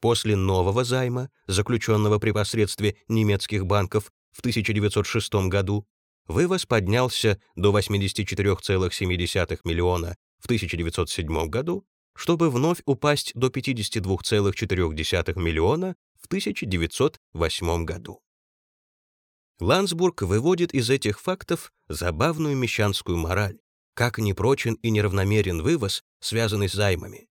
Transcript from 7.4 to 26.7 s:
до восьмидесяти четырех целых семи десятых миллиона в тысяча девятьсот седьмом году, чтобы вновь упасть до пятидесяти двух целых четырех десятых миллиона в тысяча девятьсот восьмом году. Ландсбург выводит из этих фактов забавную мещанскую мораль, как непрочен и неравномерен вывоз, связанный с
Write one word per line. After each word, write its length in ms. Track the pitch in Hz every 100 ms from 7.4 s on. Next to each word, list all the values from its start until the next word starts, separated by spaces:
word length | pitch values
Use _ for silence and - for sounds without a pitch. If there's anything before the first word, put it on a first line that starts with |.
| _ -
до 160 | 98
восьмидесяти 520 | 101 98 101 98 -
четырех 380 | 101 87 98 95
целых 320 | - 95 90
семи 220 | - 95 90
десятых 480 | 87 - 85 82
миллиона 520 | 85 85 87 90 85 87 _ _
в 80 | -
тысяча 300 | 117 98 80
девятьсот 340 | 82 - 85
седьмом 400 | - 78 78 80
году, 340 | 90 107 190 - _ _
чтобы 340 | - - 170 170
вновь 320 | 123 143 175
упасть 480 | - 139 147 147 -
до 160 | - 127
пятидесяти 480 | 135 127 123 104 -
двух 240 | 92 95
целых 320 | - 107 101
четырех 400 | 95 101 92 85
десятых 420 | 78 78 90 85 80
миллиона 600 | 82 80 85 151 185 180 _ _
в 80 | -
тысяча 380 | 190 214 208 110
девятьсот 520 | 92 80 - 147 - _
восьмом 520 | - 82 - 87 85
году. 360 | 82 85 - - _ _ _ _ _ _ _ _ _ _ _ _ _ _
Ландсбург 640 | 87 165 196 170 180 -
выводит 500 | 95 101 143 180 175
из 160 | 139 117
этих 320 | 135 104 101
фактов 520 | - 185 - 175 - _ _
забавную 680 | 76 90 80 139 156 156 135
мещанскую 640 | 123 - 104 98 - 87
мораль, 400 | 82 92 104 98 _ _ _
как 240 | - 120 -
непрочен 560 | 107 95 101 135 117
и 160 | 113 113
неравномерен 680 | 107 104 98 98 107 95 85
вывоз, 440 | 87 165 101 - _ _
связанный 480 | - 113 113 104
с 40 | 101